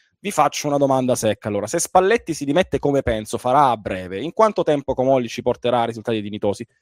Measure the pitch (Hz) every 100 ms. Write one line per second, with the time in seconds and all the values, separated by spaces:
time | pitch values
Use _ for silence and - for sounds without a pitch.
0 | _ _ 196 180 143 - 147 143 139 131
1 | 127 123 110 101 110 104 104 170 - 185
2 | 190 233 - 151 139 156 190 135 143 139
3 | 127 110 107 113 123 135 135 113 104 95
4 | 90 95 147 - 214 196 160 143 139 131
5 | 131 135 117 - 123 120 120 120 117 113
6 | 113 110 104 104 104 98 117 _